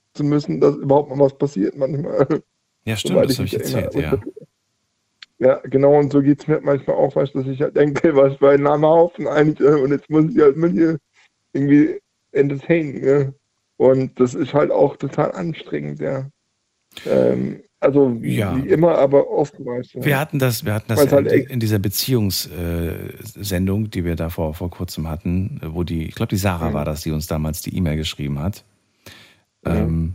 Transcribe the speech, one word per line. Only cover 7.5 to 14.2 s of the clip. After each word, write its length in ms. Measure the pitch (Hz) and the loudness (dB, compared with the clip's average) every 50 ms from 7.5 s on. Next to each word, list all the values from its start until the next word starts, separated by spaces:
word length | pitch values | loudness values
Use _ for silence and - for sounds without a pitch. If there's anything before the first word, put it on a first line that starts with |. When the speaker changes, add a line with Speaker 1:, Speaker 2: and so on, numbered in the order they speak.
| 135 127 | -4 -4
Speaker 1:
halt 140 | 147 - - | -4 0 2
denke, 380 | 147 147 151 143 160 - 170 151 | 2 2 2 2 2 0 4 6
<laughs> 20 | |
was 200 | 135 139 139 139 | 6 4 4 4
für 140 | - 143 139 | 4 4 6
ein 160 | 143 143 143 | 6 6 4
armer 220 | 143 147 147 156 156 | 2 2 4 4 4
Haufen 360 | 160 165 170 175 - - 151 120 | 6 6 4 4 0 -4 -6 -2
eigentlich, 380 | 147 160 151 156 151 - 156 139 | 2 2 4 2 2 4 4 4
äh, 60 | 156 147 | 4 4
und 100 | 131 143 | 2 2
jetzt 180 | 143 135 - - | 0 -2 -2 0
muss 160 | 151 156 156 160 - | 2 2 2 2 2
ich 60 | - | 4
halt 160 | 151 143 135 | 4 4 4
mal 140 | 156 165 175 | 4 0 0
hier 280 | 180 196 165 160 165 156 - _ _ _ _ _ _ _ _ _ | 2 2 2 0 0 -2 -8 _ _ _ _ _ _ _ _ _
irgendwie 480 | - 143 139 143 143 147 147 - - 202 - _ _ _ _ _ | -4 -2 2 4 6 6 4 4 0 -6 -14 _ _ _ _ _
entertainen, 720 | - 135 139 143 143 139 - - 165 170 156 143 127 - 135 | 0 0 0 0 -2 -4 -2 0 0 0 0 -4 -6 -2 0
ja. 280 | 131 139 147 139 135 139 _ _ _ _ _ _ _ _ - | 2 2 2 0 -2 -6 _ _ _ _ _ _ _ _ 2
Und 400 | - 127 131 131 131 127 - - | 4 4 4 4 0 -2 0 0